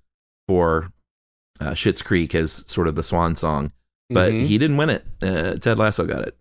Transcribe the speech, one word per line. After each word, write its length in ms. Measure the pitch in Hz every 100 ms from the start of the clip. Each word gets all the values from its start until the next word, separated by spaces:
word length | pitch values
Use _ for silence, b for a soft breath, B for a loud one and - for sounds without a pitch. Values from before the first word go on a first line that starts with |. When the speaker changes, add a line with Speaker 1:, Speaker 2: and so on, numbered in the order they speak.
| _ _ _ _ -
Speaker 1:
for, 440 | 90 85 80 87 - _ _ _ _ _ _
uh, 100 | 76
Schitt's 300 | 85 107 -
Creek 320 | - 92 80 82
as 280 | 80 - -
sort 200 | - 82
of 80 | 76
the 80 |
swan 320 | - 85 85 78
song, 360 | 80 73 71 - _ _ -
but 220 | 117 92
Speaker 2:
Mm-hmm. 120 | 110 127
Speaker 1:
he 120 | 107
didn't 180 | 156 143
win 120 | 156
it. 160 | 104 - -
Uh, 320 | 92 85 87 -
Ted 220 | 120 107
Lasso 260 | 107 - 80
got 180 | 62 -
it, 80 | -